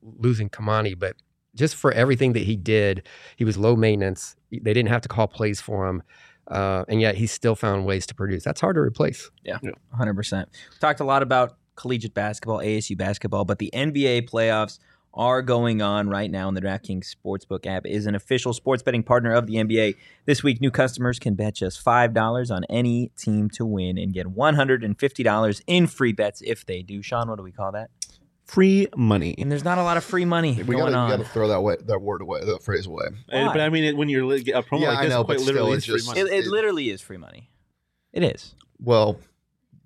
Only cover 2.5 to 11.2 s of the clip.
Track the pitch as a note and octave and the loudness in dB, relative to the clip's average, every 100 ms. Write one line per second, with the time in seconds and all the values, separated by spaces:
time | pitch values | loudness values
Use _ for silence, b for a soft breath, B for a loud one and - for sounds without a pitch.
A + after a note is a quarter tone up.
2.5 | G#2+ F2+ G#2+ G2+ F#2+ B B B - A2+ | -2 2 4 4 0 B B B -2 0
3.5 | F#2+ A2 A#2 A2 G#2 F#2+ F#2 - - _ | 2 4 4 4 4 0 -4 -10 -18 _
4.5 | A#2 A2 A2 A2 A#2+ - G#2 G#2+ - G#2+ | -4 0 2 2 0 0 0 0 0 -4
5.5 | G2+ - G2+ F#2+ F2+ b b b b - | -4 -6 -4 -2 -4 b b b b -8
6.5 | G2 G2 F#2+ - A2 A2 G2 A2+ - A#2+ | -4 -2 -2 0 2 2 2 -2 0 0
7.5 | A2 A2 G2 G2 F#2+ - - G2 F2+ - | 0 0 0 0 -2 -4 -6 -4 -4 -4
8.5 | D3+ F#3 E3 C3 A2+ D3 C3 - _ - | -2 0 2 0 0 -2 -4 -12 _ -10
9.5 | - A2+ - _ A#2+ A2+ G2 G#2 G2 - | -10 -10 -12 _ -4 -2 -2 -4 -6 -6
10.5 | B B _ D3+ D3 C3+ C3+ | B B _ -2 0 0 2